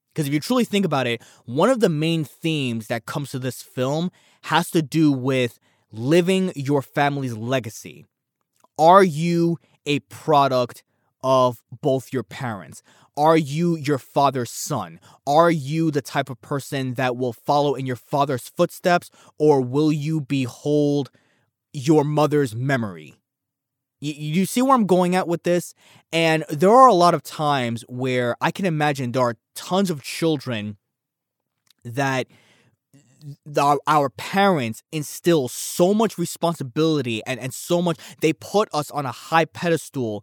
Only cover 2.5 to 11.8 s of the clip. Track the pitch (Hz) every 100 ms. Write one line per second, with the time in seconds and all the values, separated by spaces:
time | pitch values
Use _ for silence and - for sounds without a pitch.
2.5 | 156 127 113 107 117 - 156 143 131 127
3.5 | - - - 127 151 180 - _ _ -
4.5 | 156 170 170 147 160 151 135 127 131 120
5.5 | - _ _ _ 107 123 170 175 190 185
6.5 | 143 135 151 - 151 143 143 135 110 117
7.5 | 131 113 - 87 71 - _ _ _ _
8.5 | _ _ - 160 190 190 147 170 170 170
9.5 | 165 _ _ 147 143 - - - 143 139
10.5 | 127 123 - _ _ _ _ 131 131 123
11.5 | 117 - 123